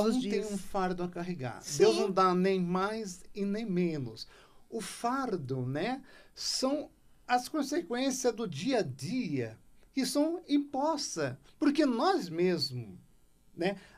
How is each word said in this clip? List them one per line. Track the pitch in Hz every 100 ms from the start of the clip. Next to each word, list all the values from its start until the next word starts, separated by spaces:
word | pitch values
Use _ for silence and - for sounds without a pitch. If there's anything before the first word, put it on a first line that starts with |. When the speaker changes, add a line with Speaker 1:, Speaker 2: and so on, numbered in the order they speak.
| 214
Speaker 1:
os | 254
Speaker 2:
um |
Speaker 1:
dias. | 254 208 214
Speaker 2:
tem | 196
um |
fardo | - 196 185 180
a | 175
carregar. | 175 175 175 127 98
Speaker 1:
Sim. | - 143
Speaker 2:
Deus | 214 220
não | 214
dá | 185 185
nem | 180 185 190
mais | 175 185 196 220 208 - - -
e |
nem | 202 208 226
menos. | 180 175 151 120 110 - - - - -
O | 226
fardo, | 185 - 233 269 262 185 127 131 127
né, | 143 208 262 - - -
são | - - - 262 294 330 _ - - -
as | 247 254
consequências | 311 285 - - 240 269 262 247
do | 208 226
dia | 135 208 247
a |
dia | 156 123 143 254 196 139 113 107 - - -
que | - 254
são | 285 311 349 -
impostas, | 285 - 262 294 320 - 170 135 131 - -
porque | 302 285 294
nós | 226 349 320 180
mesmos, | 160 180 170 131 123 107 87 - - _ _ _ -
né, | 175 202 -